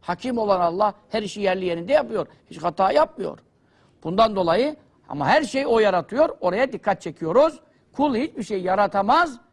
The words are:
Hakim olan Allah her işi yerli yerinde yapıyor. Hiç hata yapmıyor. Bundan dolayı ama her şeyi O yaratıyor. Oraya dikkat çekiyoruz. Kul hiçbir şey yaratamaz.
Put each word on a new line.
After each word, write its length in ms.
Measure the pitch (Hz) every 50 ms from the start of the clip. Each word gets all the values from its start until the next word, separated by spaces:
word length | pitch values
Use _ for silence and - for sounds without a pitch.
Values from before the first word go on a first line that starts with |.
Hakim 380 | _ - 180 170 - 254 247 233
olan 220 | 220 208 196 185
Allah 340 | 180 170 165 185 214 208 202 _ _ _
her 140 | - 220 214
işi 180 | 196 - 208
yerli 240 | 202 190 185 190 185
yerinde 280 | 180 170 170 165 190 269
yapıyor. 340 | 311 269 226 226 202 151 - - _ _ _
Hiç 120 | - 160 147
hata 300 | 175 160 - 190 190 254
yapmıyor. 460 | 294 311 320 - - - 78 73 - _ _ _ _ _ _ _ _ _ _ _ _ _
Bundan 320 | 156 180 190 226 226 214
dolayı 400 | 190 180 170 165 202 254 294 302 - _ _ _ _ _ -
ama 200 | - 147 143 139
her 140 | 214 311 311
şeyi 240 | 220 - 269 269
O 120 | - 233 226
yaratıyor. 500 | 214 208 180 175 165 - 208 254 311 330 - -
Oraya 320 | - 180 175 208 262 - -
dikkat 300 | 190 - 214 196 - -
çekiyoruz. 580 | 180 151 _ 170 160 175 240 294 330 302 - _ _ _ _ _ _ _
Kul 240 | - 277 302 262
hiçbir 260 | 214 269 320 - - 208
şey 200 | - 214 190 180
yaratamaz. 760 | 180 185 196 202 196 - 185 196 202 254 330 349 330 254 233 _ _